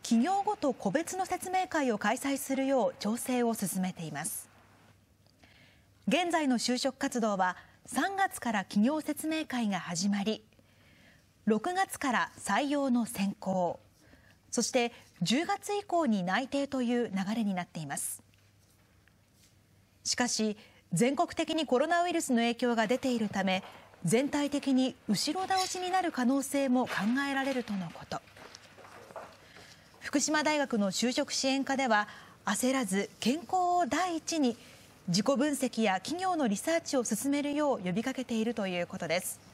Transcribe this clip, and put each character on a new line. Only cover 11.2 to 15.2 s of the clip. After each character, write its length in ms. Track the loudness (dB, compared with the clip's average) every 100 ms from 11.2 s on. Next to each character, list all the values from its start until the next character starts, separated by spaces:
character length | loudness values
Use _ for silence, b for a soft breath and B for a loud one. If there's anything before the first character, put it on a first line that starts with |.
| b _
六 300 | 0 2 2
月 240 | 0 -2 0
か 140 | 0
ら 180 | 0 -2 -6
採 300 | -2 0 2
用 220 | 0 2
の 140 | 2
選 300 | 0 -2 -2 -2
考、 400 | -2 0 0 -2 -14 _ b b b b _
そ 100 | -2
し 80 | 0
て 220 | 0 0 B B -6